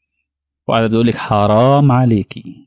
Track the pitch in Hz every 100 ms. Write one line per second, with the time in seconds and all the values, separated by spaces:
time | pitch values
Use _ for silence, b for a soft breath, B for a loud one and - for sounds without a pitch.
0 | _ _ _ _ _ _ - 113 113 113
1 | 120 - - 107 104 107 131 143 143 123
2 | 123 107 - - - -